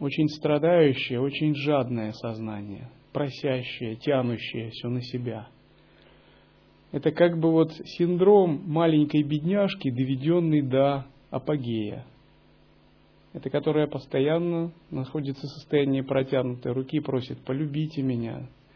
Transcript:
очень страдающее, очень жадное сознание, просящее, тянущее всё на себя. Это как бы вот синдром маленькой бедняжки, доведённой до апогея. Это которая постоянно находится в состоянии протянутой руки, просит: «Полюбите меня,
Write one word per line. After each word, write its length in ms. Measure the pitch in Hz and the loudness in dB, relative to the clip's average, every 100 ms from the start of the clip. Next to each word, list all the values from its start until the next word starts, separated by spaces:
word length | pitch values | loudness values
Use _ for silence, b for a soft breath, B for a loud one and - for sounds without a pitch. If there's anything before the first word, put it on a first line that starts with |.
очень 260 | 143 131 151 | -6 0 0
страдающее, 960 | 151 156 147 156 175 151 127 - 123 | 0 0 2 4 6 6 4 -2 -2
очень 340 | 139 135 151 | -2 0 0
жадное 560 | 139 135 147 123 120 107 | 0 0 0 0 -2 -4
сознание, 800 | 107 120 110 110 104 104 98 123 - _ | -6 -8 -8 -8 -8 -10 -14 -16 -20 _
просящее, 840 | - 143 127 143 131 123 - 117 | -4 -4 -4 -2 -2 -4 -8 -8
тянущее 760 | 113 - 139 120 113 - 120 113 | -6 0 2 2 -4 -6 -8 -10
всё 180 | - 120 | -10 -6
на 120 | 123 | -6
себя. 460 | 120 123 120 110 120 - _ b b b b b b b b b b _ _ | -6 -8 -6 -8 -12 -20 _ b b b b b b b b b b _ _
Это 220 | 147 156 | -2 0
как 260 | 151 175 170 | 4 4 4
бы 140 | 165 | 2
вот 200 | 160 160 - | 4 2 0
синдром 760 | - - 175 175 190 208 180 139 - | -10 -2 0 4 6 8 6 0 -2
маленькой 560 | 151 170 156 147 151 | 2 4 4 4 2
бедняжки, 680 | 147 151 156 202 196 196 135 | 2 0 0 2 0 0 -4
доведённой 720 | 123 131 135 143 175 165 151 | -2 -2 0 2 2 4 2
до 440 | 135 131 139 139 131 - - | 2 2 2 2 -6 -18 -10
апогея. 760 | 131 - 151 120 113 104 120 120 - _ _ _ _ _ _ _ _ _ _ _ | -8 -2 -2 -2 -4 -4 -8 -14 -20 _ _ _ _ _ _ _ _ _ _ _
Это 160 | - 135 | -10 -4
которая 380 | 147 147 151 151 | -2 0 2 0
постоянно 840 | 143 - 139 139 165 175 170 170 165 - | -2 -4 0 2 2 0 -2 -4 -8 -10
находится 560 | 151 131 156 139 135 147 | -8 -6 -6 -6 -8 -10
в 40 | |
состоянии 500 | 135 - 151 139 135 | -14 -2 2 2 0
протянутой 720 | 131 135 131 135 127 123 123 | 0 0 2 0 0 -4 -4
руки, 260 | 123 131 156 | -4 -2 -4
просит: 400 | 147 135 120 123 | -2 -4 -4 -10
«Полюбите 640 | - 135 156 143 156 147 | -6 -4 -4 -4 -4 -2
меня, 460 | 135 123 117 127 127 - _ | -2 -2 -4 -8 -12 -18 _